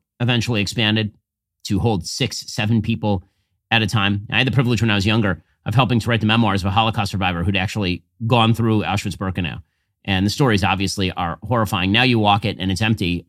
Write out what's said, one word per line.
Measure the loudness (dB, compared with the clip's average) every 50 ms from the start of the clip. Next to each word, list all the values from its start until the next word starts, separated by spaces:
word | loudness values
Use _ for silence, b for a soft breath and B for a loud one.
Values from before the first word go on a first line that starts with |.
| _ _ _ -4
eventually | -2 0 0 0 0 -2 -2 -2
expanded | -2 -2 -2 0 0 2 2 0 0 -2 -6 _ _ _ _ _ _ _ _ _ -6
to | -4 -2 0
hold | 0 0 0 -2 -4
six, | -6 -6 -4 -4 -4 -6 -8 -12 -10 -6
seven | -4 -2 0 0 0
people | 0 0 -2 -2 -2 -2 -2 -2 -4 _ _ _ _ _ _ _ _ -2 0
at | 0 0
a | 0
time. | 0 0 0 0 -2 -4 -6 -4
I | -2 0
had | 0
the | 2 2
privilege | 2 2 2 2 0 0
when | 0
I | 0
was | 0 2
younger | 2 2 2 0 0 -2 -4 b b b b b
of | -2 2
helping | 2 2 4 2 0
to | 0 0
write | 0 0
the | 2
memoirs | 2 2 2 2 2 0 0 0
of | 0
a |
Holocaust | 2 2 2 2 0 -2 -4 -4
survivor | -2 -2 -2 -2 -2 0 -2
who'd | 0 0
actually | 0 -2 -2 -2 -2 -2 -2 -2 -4 -8 _ _ -6 -2
gone | 2 2 4 4 4 2
through | 2 2 2 2 2 0
Auschwitz-Birkenau. | 0 -2 -2 -4 -4 -6 -6 -4 -4 -4 -4 -4 -6 -6 -10 -14 _ _ _ _ _ _ _ _
And | -2 0 0 0
the | 0
stories | 0 2 2 2 2 2 2
obviously | 0 0 0 -2 -4 -2 -2 -2 -2
are | -2 -4 -4 -6 -6 -6 -4
horrifying. | -2 0 0 0 0 0 0 0 2
Now | 4 4 4
you | 4 4 4
walk | 4 4 4 4 2
it | -2 -4 -4
and | -2 -2
it's | -2 0 0
empty, | 0 0 0 0 -2 -2 -4 -6